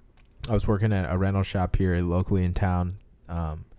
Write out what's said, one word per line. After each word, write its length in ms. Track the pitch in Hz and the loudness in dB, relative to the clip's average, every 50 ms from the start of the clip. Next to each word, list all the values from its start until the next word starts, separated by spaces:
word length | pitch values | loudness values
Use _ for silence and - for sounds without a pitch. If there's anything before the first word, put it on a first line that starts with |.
| - - _ - - - _ - - - | -20 -20 _ -20 -20 -20 _ -12 -6 -2
I 60 | 113 | 0
was 140 | 101 - - | 0 2 2
working 260 | 107 92 110 110 104 | 2 2 2 2 2
at 180 | 95 90 - | 2 0 0
a 60 | 90 92 | 0 0
rental 260 | 95 95 98 98 95 | 0 2 2 0 0
shop 320 | - - 98 90 90 - - | 0 -2 -2 -2 0 0 2
here 220 | 95 92 87 87 | 2 2 2 2
locally 420 | 87 85 85 90 95 - 101 95 90 | 0 0 0 0 0 0 0 0 0
in 80 | 90 90 | 0 0
town, 440 | - 101 95 90 90 90 90 95 101 - - - - - - | 0 0 0 0 0 -2 -2 -4 -10 -14 -20 -20 -20 -14 -10
um, 380 | 85 85 82 78 78 82 - - - | -6 -6 -4 -6 -6 -8 -12 -16 -20